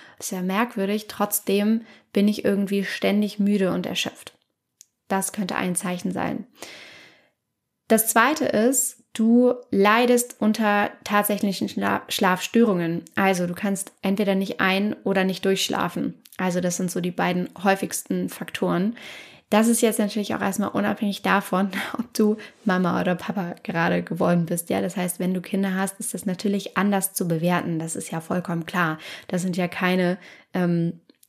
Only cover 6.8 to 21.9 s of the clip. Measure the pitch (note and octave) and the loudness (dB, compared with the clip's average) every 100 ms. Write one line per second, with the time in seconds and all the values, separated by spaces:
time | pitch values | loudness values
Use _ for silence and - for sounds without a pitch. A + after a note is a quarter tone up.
6.8 | - - - _ _ _ _ _ _ _ | -20 -20 -20 _ _ _ _ _ _ _
7.8 | - A3 G#3+ A#3 A#3+ D#4 - G#3 A#3 C4+ | 2 2 4 4 4 2 0 2 2 2
8.8 | - - _ - A3+ A#3 B3 B3 - G3 | -2 -6 _ 0 6 6 6 2 0 4
9.8 | G3+ A3 B3 A#3+ A#3+ - G#3+ G#3+ A3 G3+ | 4 6 6 4 2 0 0 2 2 2
10.8 | G#3 - - G#3 G3+ G3+ G3+ F#3 G3+ - | 0 -4 0 0 2 0 0 -2 -4 -2
11.8 | G3 G3 - - F#3+ F3+ - A3+ A#3 F3+ | -2 -2 -2 0 2 2 2 4 4 4
12.8 | E3+ E3+ - - F#3+ F#3 F3 F3 G#3 G3 | 0 -4 -4 0 2 2 0 -2 -2 -4
13.8 | - - F#3+ G3 G3+ G3 G3 - F#3 F#3+ | -6 -6 -2 0 2 2 0 0 2 2
14.8 | G#3 - - G3 F#3+ F3+ F#3+ F#3+ - - | 0 -2 -2 0 0 0 0 0 0 -2
15.8 | F3 - - - - - F#3 F3+ F3+ F3 | -2 -4 -6 -6 -14 -4 -2 0 -2 -2
16.8 | F#3 F3+ F3 F3 F3+ F3+ F3+ - G3+ G3 | -2 -2 -4 -2 0 0 -4 -2 0 0
17.8 | - - - F3+ F#3 - E3+ - F3+ F3 | 0 -6 -4 -4 -4 -6 -10 -4 0 2
18.8 | G3 A#3 - - - - _ G#3+ A3 A#3 | 0 -2 -12 -18 -20 -20 _ 4 4 4
19.8 | A3+ G#3+ G#3 G#3+ G3+ - G3+ F#3+ G3+ - | 2 2 -2 -2 -4 -2 -2 -2 -2 0
20.8 | G#3 G3+ G3+ G3 F#3+ F#3+ - F#3 G3 F#3+ | -2 -2 -4 -4 0 0 2 0 0 -2
21.8 | - | -6